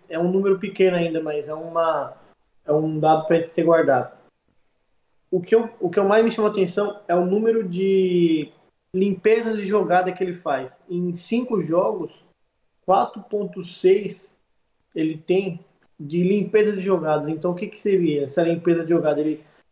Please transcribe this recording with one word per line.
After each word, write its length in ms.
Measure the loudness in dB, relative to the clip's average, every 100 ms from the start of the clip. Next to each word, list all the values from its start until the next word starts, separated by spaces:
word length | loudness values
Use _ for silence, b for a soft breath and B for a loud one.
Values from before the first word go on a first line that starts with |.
| -10
é 100 | -2
um 120 | 0
número 280 | 0 0 0
pequeno 380 | -2 2 2 2
ainda, 260 | -2 -4
mas 260 | -4 -6 -6
é 60 |
uma, 580 | -10 -6 -2 0 -2 -6 -12 _ _ _ _ -2
é 60 |
um 280 | 0 0 0
dado 260 | 2 2 4
pra 120 | 0
gente 120 | 0
ter 140 | -2
guardado. 500 | 2 4 4 2 0 -12 _ _ _ _ _ _ _ _ _ _ -6
O 100 | -4
que 140 | 2
eu, 160 | 2 2 -6
o 80 | -2
que 100 | 0
eu 60 |
mais 180 | 2 4
me 60 | 2
chama 180 | 0 -2
atenção 520 | 0 -2 -2 -4 -6 -2
é 60 |
o 100 | 0
número 420 | 2 0 2 0 -2
de 840 | -2 0 2 2 2 2 2 -2 _ _ _ _
limpezas 640 | -2 0 0 2 2 0 -4
de 100 | 0
jogada 460 | 0 2 2 0
que 100 | -4
ele 120 | -6
faz. 440 | -6 -4 -4 -6 -16 -10
Em 280 | -6 -4 -6
cinco 460 | -4 -4 -2 -4
jogos, 500 | 0 0 0 -2 -8 -14 _ _ _ _ _ _
quatro 380 | 2 2 2 -6
ponto 420 | -8 -6 -6 -10
seis 680 | -14 0 2 4 0 -12 -20 _ _ _ _ _ _
ele 220 | -6 -4 -6
tem 480 | -2 -2 -2 -8 -16 _ _ _
de 240 | -6 0
limpeza 500 | 2 2 2 2 2
de 80 | 0
jogadas. 480 | 0 0 0 -2 -2
Então, 240 | -4 -4
o 20 |
que 140 | -4 -8
que 120 | -6
seria 440 | 0 2 2 0
essa 180 | -2 0
limpeza 400 | 0 0 0 0
de 80 | 2
jogada? 300 | 0 2 0
Ele, 240 | -2 -4 b b _